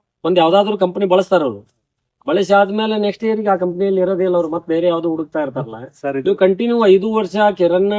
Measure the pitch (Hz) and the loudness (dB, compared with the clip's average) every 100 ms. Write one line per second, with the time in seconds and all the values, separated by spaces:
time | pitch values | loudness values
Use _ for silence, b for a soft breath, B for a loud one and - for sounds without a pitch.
0 | _ _ 160 180 165 196 208 202 185 190 | _ _ -2 2 4 4 2 0 -2 -2
1 | 196 185 185 180 139 104 - _ _ _ | 0 0 2 0 0 -6 -14 _ _ _
2 | _ _ - 180 190 196 196 214 220 214 | _ _ -4 -2 2 2 2 0 -2 -2
3 | 202 - 220 220 208 185 180 175 196 190 | -2 -2 -4 -2 0 0 -2 -2 -2 0
4 | 180 180 185 175 160 170 170 165 175 165 | 0 0 0 0 -2 -4 -4 -2 0 0
5 | 165 160 151 156 143 127 113 110 127 _ | -2 -4 -6 -6 -6 -6 -10 -12 -18 _
6 | 143 135 135 - 190 190 233 233 214 190 | -8 -4 -2 2 2 2 0 2 4 4
7 | 214 220 185 196 208 196 175 180 202 | 2 -2 -2 2 2 2 2 2 0